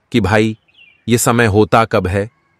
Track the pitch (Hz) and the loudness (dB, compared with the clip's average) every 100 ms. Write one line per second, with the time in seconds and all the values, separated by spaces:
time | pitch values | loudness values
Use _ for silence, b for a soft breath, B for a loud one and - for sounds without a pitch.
0 | _ 120 95 107 110 110 _ _ - _ | _ -4 0 0 0 -4 _ _ -20 _
1 | - 117 - 120 117 101 107 120 113 107 | -2 -2 0 0 2 2 2 2 0 -2
2 | 92 98 104 _ _ _ | -2 -4 -6 _ _ _